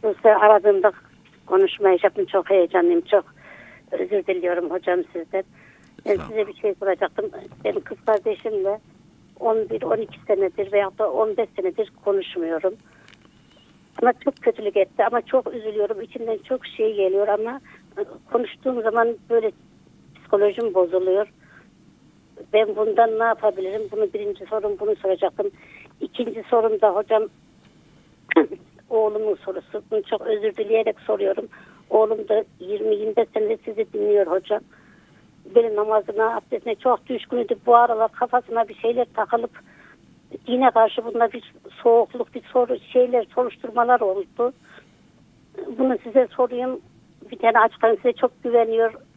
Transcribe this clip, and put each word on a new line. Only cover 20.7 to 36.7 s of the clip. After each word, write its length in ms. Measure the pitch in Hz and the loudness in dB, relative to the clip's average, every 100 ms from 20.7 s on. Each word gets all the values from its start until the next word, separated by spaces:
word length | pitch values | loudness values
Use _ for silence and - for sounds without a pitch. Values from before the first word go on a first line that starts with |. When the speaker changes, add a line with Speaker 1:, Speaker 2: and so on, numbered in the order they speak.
Speaker 1:
bozuluyor. 520 | 185 180 180 185 190 208 _ _ - _ _ _ _ _ _ _ - - | 2 2 2 2 0 0 _ _ -20 _ _ _ _ _ _ _ -20 -2
Ben 240 | 214 214 214 | 0 2 0
bundan 420 | 214 214 233 220 | -2 2 2 2
ne 60 | |
yapabilirim? 580 | 226 220 214 190 190 208 208 | 0 0 0 -2 -6 -6 -6
Bunu 200 | 214 208 | -4 -4
birinci 320 | 208 208 - 190 | -4 -6 -8 -6
sorum, 260 | 220 208 202 | -6 -4 -4
bunu 160 | 208 202 | -4 -2
soracaktım. 540 | 196 185 190 - 202 - - - - _ | -2 -2 -2 -2 -6 -6 -20 -20 -20 _
İkinci 440 | - - 233 226 202 | -14 -6 -8 -8 0
sorum 300 | 240 220 214 | 2 2 2
da 100 | 214 | 2
hocam, 320 | 190 208 220 214 _ _ _ _ _ _ _ _ _ _ 165 | 2 0 0 0 _ _ _ _ _ _ _ _ _ _ 0
<clears throat> 120 | 147 - - - _ | 0 -4 -18 -20 _
oğlumun 440 | 226 214 214 214 196 | 0 2 0 -2 -4
sorusu. 380 | - 185 - 214 208 | -4 -10 -10 -12 -4
Bunu 120 | 214 | -4
çok 180 | 196 208 | -2 -6
özür 340 | - 214 214 196 | -2 -2 -2 -4
dileyerek 440 | 208 220 220 - | 0 0 0 -4
soruyorum. 440 | - 214 196 190 - - - - _ | -4 -2 0 -2 -6 -14 -20 -20 _
Oğlum 380 | 214 214 220 214 | 2 2 0 -2
da 160 | 220 - _ | -2 -2 _
yirmi 340 | 180 208 214 208 | -10 -6 -2 -2
yirmi 200 | 214 208 | -2 -2
beş 120 | - | -2
senedir 240 | 226 214 226 | -2 -4 -4
sizi 220 | - 214 214 | -8 -8 -8
dinliyor 340 | 214 208 208 185 | -4 0 2 2
hocam. 340 | 185 - 214 - _ _ _ _ _ _ _ - | -2 -2 -6 -6 _ _ _ _ _ _ _ 0
Böyle 220 | 196 233 208 | 2 2 0
namazına, 600 | 214 214 202 208 220 226 | 2 0 0 -2 0 0
abdestine 380 | - 233 - | -6 -8 -6